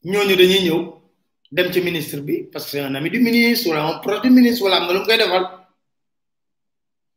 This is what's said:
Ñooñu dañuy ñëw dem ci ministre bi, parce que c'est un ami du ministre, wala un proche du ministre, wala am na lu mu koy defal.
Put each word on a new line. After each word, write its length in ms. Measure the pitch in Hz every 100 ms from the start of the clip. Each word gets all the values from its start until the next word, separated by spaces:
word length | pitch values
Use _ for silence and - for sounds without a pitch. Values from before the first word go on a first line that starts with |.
| 165
Ñooñu 300 | 202 202 185
dañuy 240 | 185 190 180
ñëw 140 | 165 - - _ _ _ _ _
dem 200 | - 180
ci 60 | 180
ministre 400 | 175 165 - 143
bi, 220 | 143 381 -
parce 140 | 151 -
que 60 |
c'est 80 | 143
un 140 | 139 135
ami 140 | 160
du 100 | 233
ministre, 500 | 233 233 233 240 175
wala 160 | 156 156
un 120 | 165
proche 220 | - 202
du 80 | 254
ministre, 340 | 254 240 -
wala 140 | 196 180
am 100 | 175
na 60 |
lu 60 | 185
mu 60 | 202
koy 120 | 220
defal. 280 | 208 185 185 - _ _ _ _ _ _ _ _ _ _ _ _ _ _ _